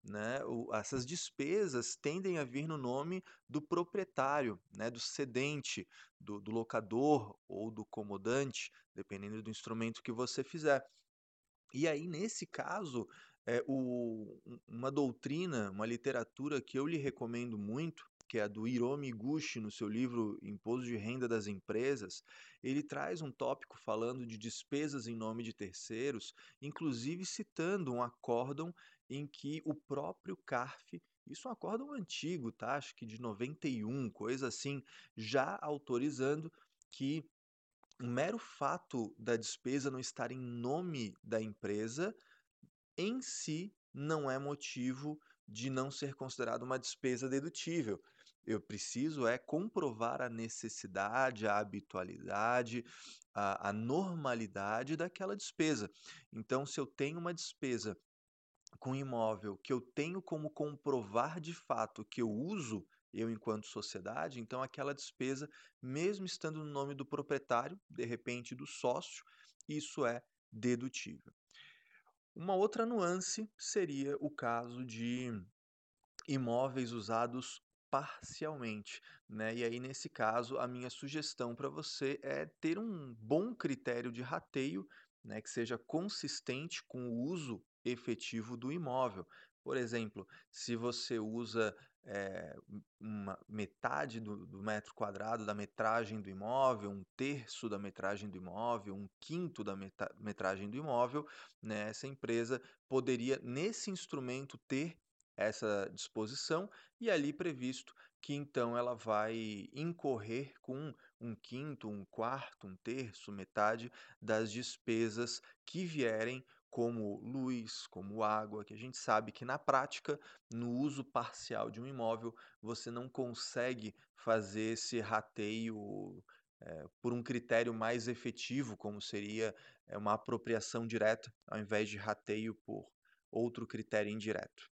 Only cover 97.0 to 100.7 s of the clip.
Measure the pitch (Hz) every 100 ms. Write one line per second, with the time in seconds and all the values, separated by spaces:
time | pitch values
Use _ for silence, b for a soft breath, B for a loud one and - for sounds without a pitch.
97 | 92 - 131 143 113 - 117 101 101 -
98 | 95 101 104 92 90 92 120 117 101 98
99 | 101 _ - 165 175 175 104 98 98 -
100 | 101 - 107 101 95 98 104